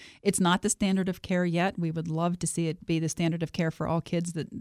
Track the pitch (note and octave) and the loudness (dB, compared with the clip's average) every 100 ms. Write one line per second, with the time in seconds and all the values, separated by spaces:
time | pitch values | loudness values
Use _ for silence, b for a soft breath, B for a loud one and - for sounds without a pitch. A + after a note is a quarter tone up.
0 | B B - - F3+ F3+ G#3 - G3+ F#3+ | B B 0 2 4 4 2 0 2 2
1 | F#3+ F3+ - F#3 F3+ E3+ F#3 - E3 E3 | 0 -4 -2 0 2 2 0 0 -2 -2
2 | E3 D#3+ E3+ F3 D#3+ - E3 D#3 - E3 | -4 0 0 0 -2 0 -2 -2 0 0
3 | D#3+ - E3 E3 E3 - E3 - E3 E3 | 0 0 0 0 -2 0 -2 0 -2 -2
4 | - F3 E3+ E3 - - | 0 -2 -2 -4 -8 -6